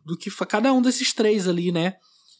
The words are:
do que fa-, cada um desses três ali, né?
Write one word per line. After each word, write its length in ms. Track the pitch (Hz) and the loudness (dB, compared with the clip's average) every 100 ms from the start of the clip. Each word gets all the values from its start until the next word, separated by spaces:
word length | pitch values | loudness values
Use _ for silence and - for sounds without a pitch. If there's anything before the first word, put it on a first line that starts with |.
do 120 | 151 170 | -10 -10
que 140 | 202 | -10
fa-, 160 | - 185 | -8 -2
cada 260 | 214 262 | 0 2
um 100 | 262 | 4
desses 300 | 247 247 254 | 2 0 -2
três 340 | - 214 214 185 | 0 2 2 0
ali, 240 | 175 175 | 0 0
né? 260 | 170 175 190 _ _ _ | 0 -2 -4 _ _ _